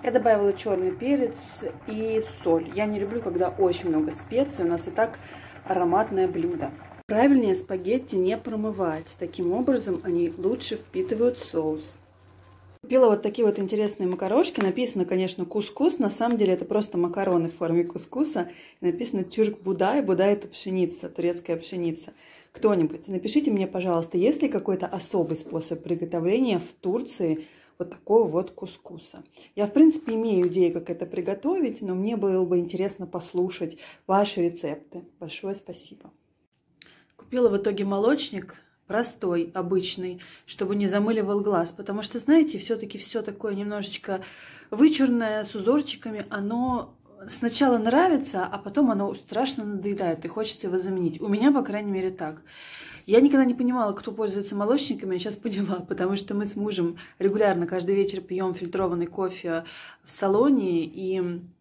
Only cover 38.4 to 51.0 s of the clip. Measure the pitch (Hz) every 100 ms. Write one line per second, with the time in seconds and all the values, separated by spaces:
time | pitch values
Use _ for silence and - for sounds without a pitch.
38.4 | 180 - _ _ _ 208 233 - 190 175
39.4 | 170 190 175 185 180 - 185 180 - -
40.4 | _ - 190 202 202 196 208 220 202 202
41.4 | 202 190 170 - 202 202 208 240 - 320
42.4 | 311 202 - 226 208 202 - 226 214 202
43.4 | 220 196 208 208 202 - - 190 190 -
44.4 | - - - 214 302 302 269 240 226 214
45.4 | 208 214 190 285 294 - 233 214 202 208
46.4 | 202 233 254 247 - - _ - - -
47.4 | 233 233 277 233 220 262 370 302 269 190
48.4 | 180 202 - 202 269 202 202 - - 214
49.4 | 262 269 208 202 196 202 185 160 170 214
50.4 | 214 - 196 185 185 190